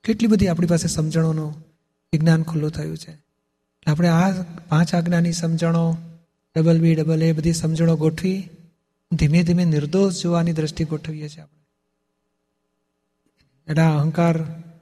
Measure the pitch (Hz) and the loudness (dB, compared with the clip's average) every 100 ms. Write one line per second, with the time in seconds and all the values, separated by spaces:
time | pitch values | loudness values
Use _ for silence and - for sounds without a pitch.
0 | - 220 226 214 196 165 175 170 165 - | -4 -2 2 2 2 0 0 0 0 -2
1 | 156 160 160 156 151 151 - _ _ _ | -2 0 0 -2 -6 -10 -20 _ _ _
2 | _ 160 165 160 160 160 151 160 156 160 | _ 0 2 2 0 -4 -4 -6 -10 -10
3 | - 156 _ _ _ _ _ _ - 151 | -14 -20 _ _ _ _ _ _ -4 0
4 | 175 165 190 185 175 - - 156 170 175 | 2 2 2 0 -8 -14 -2 0 2 0
5 | 170 175 175 165 165 165 165 165 165 165 | 0 0 0 -2 -2 -2 0 0 0 -2
6 | - - _ _ _ 165 160 165 165 160 | -8 -20 _ _ _ 0 4 4 4 2
7 | 156 160 165 160 156 165 160 160 165 160 | 0 0 0 0 0 0 -2 0 2 2
8 | 156 160 185 190 - - - _ _ _ | 0 0 -4 -4 -8 -18 -20 _ _ _
9 | _ 160 151 165 175 175 175 151 147 185 | _ 0 2 2 2 2 2 0 0 0
10 | 196 180 175 170 170 160 156 - 156 156 | 0 0 -2 0 0 -2 -4 -4 -6 -6
11 | 156 156 151 147 151 _ _ _ _ _ | -8 -12 -14 -16 -20 _ _ _ _ _
12 | _ _ _ _ _ _ _ _ _ _ | _ _ _ _ _ _ _ _ _ _
13 | _ _ _ _ _ _ - 156 165 151 | _ _ _ _ _ _ -6 2 2 2
14 | 151 151 170 165 160 - - - | 0 2 0 0 -4 -12 -18 -20